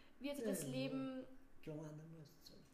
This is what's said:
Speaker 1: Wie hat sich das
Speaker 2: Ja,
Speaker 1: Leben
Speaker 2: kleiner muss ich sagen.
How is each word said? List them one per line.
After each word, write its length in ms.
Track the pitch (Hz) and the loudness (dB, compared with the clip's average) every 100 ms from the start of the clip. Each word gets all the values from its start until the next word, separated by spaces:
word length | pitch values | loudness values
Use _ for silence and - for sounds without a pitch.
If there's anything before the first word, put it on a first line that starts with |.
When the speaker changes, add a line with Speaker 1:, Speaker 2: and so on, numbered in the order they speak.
| - - | -14 -2
Speaker 1:
Wie 100 | 277 | 0
hat 80 | 277 | 4
sich 80 | 220 | 4
das 180 | 190 | 4
Speaker 2:
Ja, 60 | 139 | 4
Speaker 1:
Leben 560 | 262 262 262 262 262 262 - - - | 4 4 4 2 0 -4 -8 -10 -8
Speaker 2:
kleiner 220 | 160 151 | -4 -2
muss 460 | 156 151 160 160 143 - | -2 -6 -8 -10 -10 -12
ich 60 | - | -14
sagen. 140 | - - | -14 -12